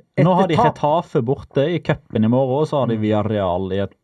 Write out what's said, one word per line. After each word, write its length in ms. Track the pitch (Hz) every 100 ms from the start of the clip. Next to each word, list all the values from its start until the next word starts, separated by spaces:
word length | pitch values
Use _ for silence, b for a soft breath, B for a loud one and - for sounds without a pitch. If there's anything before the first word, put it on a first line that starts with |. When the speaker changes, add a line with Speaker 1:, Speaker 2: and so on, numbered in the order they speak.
| _ -
Speaker 1:
Nå 120 | 175 180
har 80 |
Speaker 2:
etter 80 | 190
Speaker 1:
de 60 | 151
Speaker 2:
tap 160 | - -
Speaker 1:
Getafe 460 | 147 165 - 156 117
borte 380 | 139 - - 143
i 140 | 165
cupen 400 | - 151 - 113
i 80 | 110
morgen, 300 | 123 135 135
og 60 | 156
så 80 | 147
har 140 | 120
de 20 |
Speaker 2:
Mm. 80 | 113
Speaker 1:
Villarreal 680 | 107 107 104 104 95 87 95
i 60 | 95
et 140 | 98 _